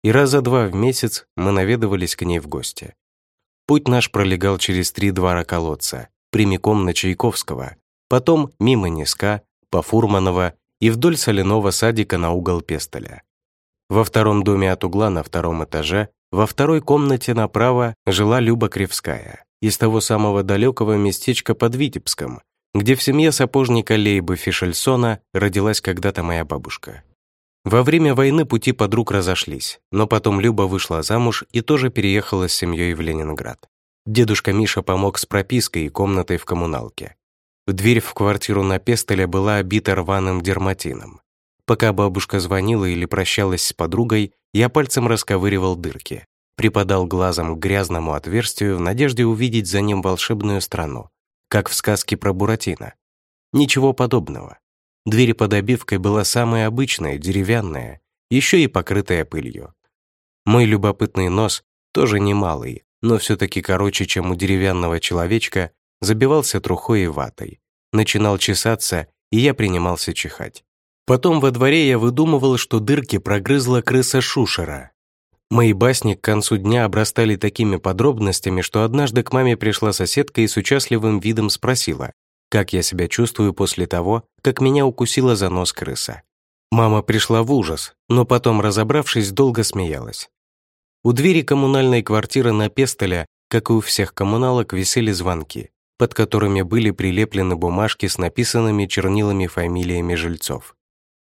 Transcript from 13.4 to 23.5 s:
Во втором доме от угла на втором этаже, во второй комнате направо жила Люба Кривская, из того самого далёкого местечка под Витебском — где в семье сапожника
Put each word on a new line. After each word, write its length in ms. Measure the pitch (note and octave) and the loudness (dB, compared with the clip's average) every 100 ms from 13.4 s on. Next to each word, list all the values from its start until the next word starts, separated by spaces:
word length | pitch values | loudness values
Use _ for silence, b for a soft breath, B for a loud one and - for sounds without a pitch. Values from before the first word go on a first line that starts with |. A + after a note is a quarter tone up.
| _ _ _ _ _ | _ _ _ _ _
Во 140 | G2 | 0
втором 400 | A2 A2+ G#2+ G#2 | 2 2 4 2
доме 280 | G2+ G2 F#2+ | 2 2 2
от 120 | F#2 | 0
угла 260 | F2+ F#2+ G#2+ | -2 0 0
на 140 | F2 | 0
втором 400 | D2+ E2+ E2 E2 | -4 -4 -4 -4
этаже, 460 | D#2 D#2 D2+ F#2+ G#2+ _ _ | -4 -4 -2 -2 -4 _ _
во 140 | F2+ G#2+ | 0 0
второй 360 | - C#3+ D#3+ | 2 2 0
комнате 520 | - D3 C#3+ B2+ - | 2 2 2 0 0
направо 640 | A#2 G#2+ G#2+ A#2+ B2 A#2+ A2+ - | 0 0 2 2 2 0 -2 -2
жила 340 | F#2+ G#2 B2+ | 2 2 4
Люба 280 | A2+ A#2+ A2 | 2 2 0
Кривская, 760 | F#2+ F#2+ - - B1 G1+ - _ _ | -2 -4 -4 -6 -8 -10 -20 _ _
из 160 | G#2+ - | -4 0
того 240 | A2+ A2 | 0 0
самого 420 | - G#2+ G#2 G2+ | 0 0 2 0
далёкого 540 | G2 G2 B2 B2+ G#2+ G#2+ | 0 2 2 2 0 2
местечка 580 | G2+ F#2+ - A#2+ - A2 | 0 -2 -4 -4 -2 0
под 200 | A#2 B2+ | 0 0
Витебском — 680 | C#3+ - - - D2 - _ _ _ | -4 -4 -8 -8 -8 -12 _ _ _
где 220 | G2+ G2+ C3 | -2 2 2
в 80 | |
семье 280 | - C#3 D#3+ | 2 2 2
сапожника 640 | - C3 | 2 0